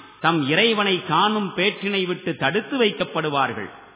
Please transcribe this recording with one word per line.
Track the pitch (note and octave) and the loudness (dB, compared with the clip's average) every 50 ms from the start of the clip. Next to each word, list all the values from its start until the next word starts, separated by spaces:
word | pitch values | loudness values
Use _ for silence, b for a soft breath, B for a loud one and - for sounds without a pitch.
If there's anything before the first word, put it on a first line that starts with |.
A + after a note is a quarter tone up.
| - - - - | -20 -20 -8 -2
தம் | - D#3+ E3+ D#3+ C#3 | 0 2 2 2 2
இறைவனை | C3 D#3 F#3 A3 A#3 A3 G#3 G3+ G3 F#3+ E3+ F#3 | 2 2 4 4 4 4 2 2 2 0 0 0
காணும் | - D3+ E3+ G3 G#3 G#3+ G#3+ G3+ F3 - | 0 2 2 4 4 2 0 -2 -2 -2
பேற்றினை | F3 F3+ G#3 - - F#3+ G3+ G3 G3 F#3 | 0 0 0 -2 -2 -4 -4 -2 -2 -2
விட்டு | F3 F3 D3 - F3 D3+ | -2 -4 -4 -4 -6 -4
தடுத்து | - C#3 C3+ E3 A3 - - C#4+ C4 A3+ | -2 0 0 0 0 -2 -2 0 0 2
வைக்கப்படுவார்கள். | G#3 - - F3+ - - D#3+ D#3+ D3+ C#3+ C#3 C3 A#2+ A2+ G#2 G2 F2 - - - - - | 2 0 -2 -6 -4 -4 -4 -2 0 0 0 0 0 -2 -6 -10 -12 -14 -18 -20 -20 -20